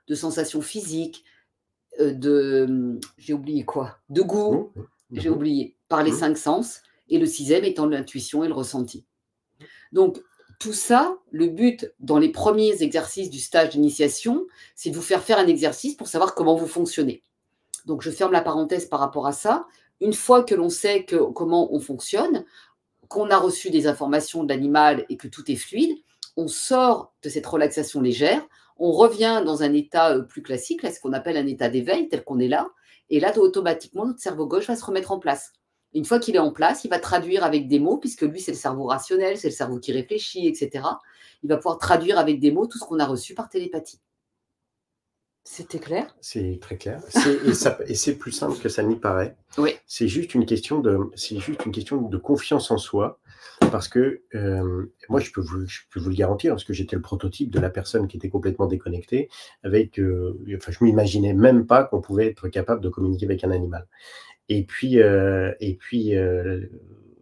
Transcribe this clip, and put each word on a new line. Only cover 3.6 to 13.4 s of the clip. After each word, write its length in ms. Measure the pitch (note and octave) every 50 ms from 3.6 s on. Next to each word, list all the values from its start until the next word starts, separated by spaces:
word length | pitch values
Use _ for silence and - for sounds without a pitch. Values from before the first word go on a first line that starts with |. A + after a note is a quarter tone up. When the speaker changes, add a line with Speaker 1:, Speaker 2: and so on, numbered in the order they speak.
| A#2
Speaker 1:
quoi, 320 | - - C#3+ C3 B2 - _ _ -
de 120 | C#3 E3+
goût, 500 | F#3+ E3+ F#3+ G#3 G#3 G#3+ - D#3+ G#3 - -
Speaker 2:
Mmh, 40 | G2
mmh, 400 | - - _ _ _ _ B2 A2+
Speaker 1:
j'ai 100 | - D#3+
Speaker 2:
mmh. 40 | D#3
Speaker 1:
oublié, 420 | C#3+ D3 D#3 D3 C#3 B2 - - _ _ -
par 140 | E3 D3+ D3+
les 80 | D#3
Speaker 2:
Mmh. 80 | - -
Speaker 1:
cinq 180 | E3+ D3+ D#3 D#3
sens, 440 | - D3 D#3 G3 A#3+ - - - _ _ _ _ _ -
et 80 | - E3+
le 80 | E3
sixième 380 | D3+ - - C#3+ C3+ D#3 F#3 G3+
étant 240 | G3 F3+ D#3+ D3+ D3+
l'intuition 560 | D3+ C#3 C3 - - C3+ B2 - - D3 D#3+
et 40 | E3
le 60 | D3+
ressenti. 520 | C3 C3 - - C3 B2 A#2+ - - - _ _ _ _ _ _ _ _ _ _ _ - - - - - _
Donc, 300 | - F#3 F#3+ F3+ F#3 - - _ _ _ _ _ _ -
tout 140 | - G#3+ G#3
ça, 440 | - - - A#3+ B3 D4 F4+ F#4 - _ _
le 160 | - D#3 E3 E3+
but 460 | D#3+ E3+ A#3 B3 A#3+ - - - - _
dans 180 | C3 C3 D3+ D3+
les 120 | D#3 D#3+
premiers 500 | - - - G#3+ G#3+ G#3+ G#3+ G#3+ G3+ E3+
exercices 480 | E3 D3 D3+ D#3+ D#3+ - - G3 F#3+ F3+
du 100 | C#3
stage 300 | C3+